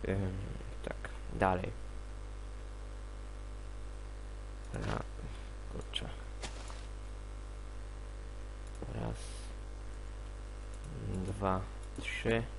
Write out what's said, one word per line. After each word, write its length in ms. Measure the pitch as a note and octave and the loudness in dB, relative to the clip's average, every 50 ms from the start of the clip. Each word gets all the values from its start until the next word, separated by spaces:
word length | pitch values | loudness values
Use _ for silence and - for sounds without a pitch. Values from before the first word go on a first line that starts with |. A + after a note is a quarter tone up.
| - | 6
Ym, 240 | - F#2+ G2 G2 F#2 F#2 F#2+ - - - - - - - - - | 6 6 6 6 4 4 2 0 0 0 -2 -2 -2 -2 0 0
tak, 260 | - - - - - - - - - - | 0 0 0 -2 -4 -4 -2 -2 -2 4
dalej. 380 | - G2 F#2+ F#2 F2+ F#2 - - - - - - - - - - - - - - - - - - - - - - - - - - - - - - - - - - - - - - - - - - - - - - - - - - - - - - - - - - - - - - | 8 8 8 8 8 4 2 0 -2 -4 -4 -4 -4 -4 -4 -4 -4 -4 -4 -4 -4 -4 -4 -4 -4 -4 -4 -4 -4 -4 -4 -4 -4 -4 -4 -4 -4 -4 -4 -4 -4 -4 -4 -4 -2 -2 -2 -2 -2 -2 -2 -2 -4 -4 -4 -4 -4 -4 -4 -4 -4 -4 -4 -4 -4 -4 -2 0
Ra-, 300 | G#1+ G#1+ G1+ G#1+ G#1+ - - - - - - - - - - - - - - - | 2 2 4 4 2 2 0 -2 -4 -2 -2 -2 -4 -4 -4 -4 -4 -4 -2 -2
kurczę. 360 | - - - - - - - - - - - - - - - - - - - - - - - - - - - - - - - - - - - - - - - - - - - - - - - - - - - - - - - - - - - - - - - - | -2 -2 0 0 0 0 0 -2 -2 -4 -4 -2 -2 -2 -2 -2 -4 -4 -4 -4 -4 -4 -4 -4 -4 -4 -4 -4 -4 -4 -4 -4 -4 -4 -4 -4 -4 -4 -4 -4 -2 -4 -4 -4 -4 -4 -4 -4 -4 -4 -4 -2 -2 -2 -2 -4 -4 -4 -4 -2 -2 -2 0 2
Raz, 220 | G#1+ A#1 A1+ - - - - - - - - - - - - - - - - - - - - - - - - - - - - - - - - - - - - D3 B2 A2 G2+ G2 | 2 2 2 2 0 -2 -4 -4 -4 -4 -4 -4 -4 -4 -4 -4 -4 -4 -4 -4 -4 -4 -4 -4 -4 -4 -4 -4 -4 -6 -4 -4 -4 -4 -4 -4 -4 -4 -4 -2 0 0 2 2
dwa, 480 | F#2+ F#2 G2 F#2+ G2+ G2+ F#2+ F#2+ F#2+ G2 - - - - - - - | 2 2 2 2 6 6 8 8 6 4 2 -2 -4 -4 -2 -2 -2
trzy. 420 | - - - - - A#2 A2+ A#2 A#2 - - | 0 0 0 4 6 8 8 8 6 2 -2